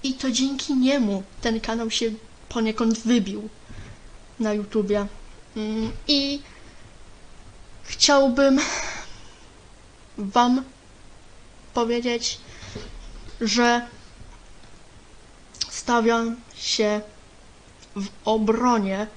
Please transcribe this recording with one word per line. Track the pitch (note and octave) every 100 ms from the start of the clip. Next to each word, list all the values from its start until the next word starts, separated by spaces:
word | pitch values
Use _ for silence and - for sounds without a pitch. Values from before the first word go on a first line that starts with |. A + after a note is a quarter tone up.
I | C4+
to | C4 C4
dzięki | A#3+ C4+ C4+ -
niemu | C4 B3+ C#4+ G#3+ G3 G3 -
ten | A#3+ A3+
kanał | A3+ A3+ A3+
się | - A3+ A3 - - -
poniekąd | A#3 A3 A3 A3+ A3
wybił | A3 A#3+ F#3+ G#3 G#3+ - - - - - - - - -
na | G#3+
YouTubie. | G#3 G#3 A3 G3 G#3 G3+ - - - - A3
Mm, | G#3+ A3 A3+ - -
i | C#4+ C#4 C#4+ - - - - - - - - - - - - - -
chciałbym | - - - C#4 C4+ A#3+ C#4 C4+ D#4+ - - - - - - - - - - - - - - -
wam | G3 B3 A#3+ B3+ C4 - - - - - - - - - -
powiedzieć, | - A#3 A#3+ A#3+ A#3+ - - - - - - - - - - - -
że | A3+ A3+ A#3+ A#3+ A#3+ - - - - - - - - - - - - - - - - - -
stawiam | - - A#3+ A3+ A#3 A#3 A#3+ - -
się | - - G#3+ G#3 G#3 - - - - - - - - G3+
w | G3 -
obronie | - A3 A3 A3+ B3 A#3 G3 F#3+ G#3+